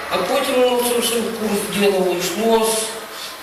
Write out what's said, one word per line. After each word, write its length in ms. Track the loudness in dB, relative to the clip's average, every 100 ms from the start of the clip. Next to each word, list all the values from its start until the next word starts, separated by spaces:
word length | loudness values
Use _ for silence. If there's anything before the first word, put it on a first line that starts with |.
| -4
А 60 | -4
потім 380 | 0 0 2
воно 220 | 2 4 2
це 220 | 2 0
все 160 | 0 0
в 220 | -2 -4
курс 220 | -2 -2 -2
діла 240 | 2 2 4
вийшло, 800 | 2 0 -2 0 2 4 2 0 -4 -8 -12 -12 -12 -14